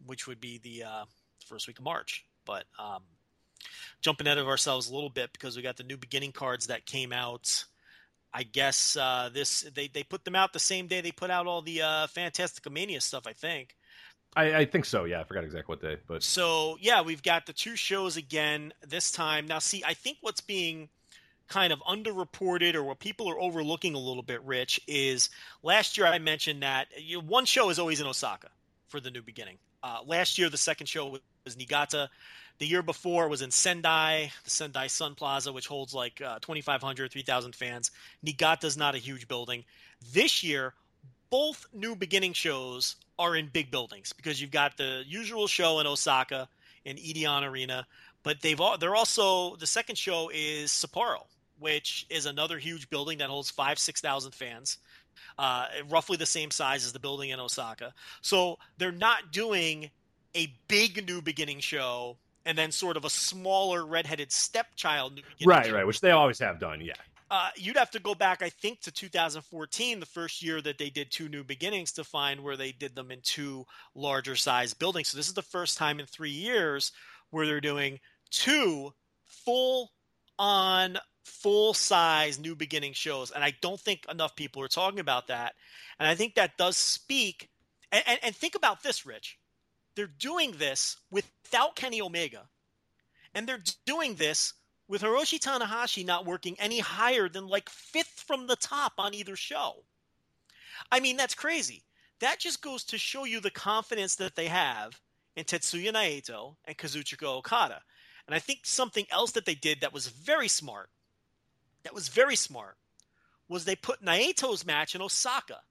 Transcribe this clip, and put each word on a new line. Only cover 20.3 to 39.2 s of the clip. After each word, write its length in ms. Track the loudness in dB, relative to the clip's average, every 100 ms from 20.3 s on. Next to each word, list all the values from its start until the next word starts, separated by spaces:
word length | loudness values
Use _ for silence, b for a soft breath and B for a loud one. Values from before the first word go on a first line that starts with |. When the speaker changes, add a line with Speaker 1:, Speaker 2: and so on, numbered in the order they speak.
| -6
Speaker 1:
being 480 | -4 -2 -2 -4 -10 _ b b b b -6
kind 260 | 2 2
of 60 | 2
underreported 920 | -2 -4 -2 -4 -6 -2 0 4 4
or 80 | 2
what 160 | 0 -4
people 320 | -8 -6 -4
are 100 | -2
overlooking 540 | -2 -2 -2 -2 -2
a 40 | -2
little 260 | -4 -6
bit, 180 | -6 -8
Rich, 380 | -4 -4 0 -2 0
is 420 | 2 2 2 0 B B B
last 340 | 4 4 6 6
year 120 | 6
I 100 | 6
mentioned 460 | 2 0 0 -2
that 240 | 0 0 -2 -8
you, 220 | -8 -8
one 240 | 2 4
show 260 | 6 6 6
is 80 | 4
always 220 | 2 0
in 80 | -2
Osaka 400 | -2 -4 -6 -12 _ _ _ _
for 100 | -12
the 140 | -10
New 100 | -12
Beginning. 360 | -14 -14 -14 -16 _ _
Uh, 140 | -10 -8
last 320 | -2 2 2 4
year, 140 | 2
the 60 | 2
second 300 | 0 0 -2
show 200 | -6 -6
was, 140 | -10 _ _
was 120 | -16 -12
Niigata. 520 | -2 0 0 -2 -4 B B B B B
The 80 | 0
year 160 | 0
before 460 | 2 -2 0 2 4
was 140 | 2
in 80 | 0
Sendai, 800 | 2 4 4 4 4 4 2 0 -6
the 80 | -4
Sendai 380 | -2 -2 -4 -2
Sun 260 | -2 -2
Plaza, 380 | -4 -2 -2 -2
which 160 | -6 -8
holds, 240 | -8 -6
like, 260 | -4 -6 -6
uh, 180 | -8 -8
twenty-five 420 | -6 -6 0 0
hundred, 300 | 0 -4 -6
three 100 | -6
thousand 320 | 0 0 0
fans. 360 | -8 -8 -4 -6 B B B
Niigata's 540 | -6 2 4 4 0 0
not 180 | 0
a 40 | 0
huge 300 | -6 -12